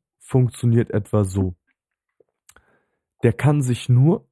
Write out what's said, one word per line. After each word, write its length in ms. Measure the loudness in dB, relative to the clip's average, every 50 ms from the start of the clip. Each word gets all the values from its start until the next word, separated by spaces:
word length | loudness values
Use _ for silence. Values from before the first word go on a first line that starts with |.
| _ _ _ _
funktioniert 720 | _ -2 0 0 0 0 -4 -4 -2 0 0 0 0 -2
etwa 320 | -4 -6 -6 -2 -2 -2 -2
so. 300 | 0 -2 -4 -4 -4 -6 _ _ _ _ _ _ _ _ _ _ _ _ _ _ _ _ _ _ _ -20 _ _ _ _ _ _ _ _ _ _ _ _ _ 0
Der 100 | 0 0
kann 280 | 2 0 0 0 0
sich 260 | 0 -2 -4 -6 -2 0
nur 380 | 2 4 4 2 2 0 _ _